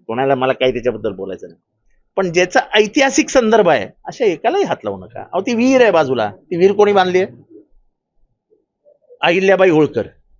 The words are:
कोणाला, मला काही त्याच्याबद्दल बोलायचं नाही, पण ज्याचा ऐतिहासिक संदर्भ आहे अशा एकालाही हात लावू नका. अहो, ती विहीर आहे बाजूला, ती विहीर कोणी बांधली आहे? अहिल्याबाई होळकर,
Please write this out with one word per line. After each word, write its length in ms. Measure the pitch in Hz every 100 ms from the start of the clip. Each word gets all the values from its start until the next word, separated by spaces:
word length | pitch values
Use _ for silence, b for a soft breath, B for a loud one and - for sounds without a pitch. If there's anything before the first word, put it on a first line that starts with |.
| -
कोणाला, 280 | 113 139 135
मला 180 | 131
काही 200 | 127 131
त्याच्याबद्दल 380 | 120 120 110 110
बोलायचं 360 | 95 95 92 90
नाही, 120 | 87 _ _ _ _ _ -
पण 160 | 185
ज्याचा 280 | 165 180 269 -
ऐतिहासिक 560 | 214 214 294 269 269 247
संदर्भ 400 | 269 220 220 175
आहे 180 | 131 92 - -
अशा 200 | - 226
एकालाही 380 | 160 226 381
हात 120 | 302 -
लावू 140 | 107 98
नका. 240 | 92 -
अहो, 200 | - 180
ती 120 | 196
विहीर 280 | 233 254 262
आहे 100 | 233
बाजूला, 400 | 170 139 123 104 -
ती 200 | _ 170
विहीर 140 | 190
कोणी 220 | 202 202
बांधली 280 | 202 185 180
आहे? 380 | 190 120 _ - _ _ _ _ _ _ _ _ _ _ _ _ _ _ _ -
अहिल्याबाई 480 | 151 175 190 185 190
होळकर, 320 | 156 147 117 101 _ _ _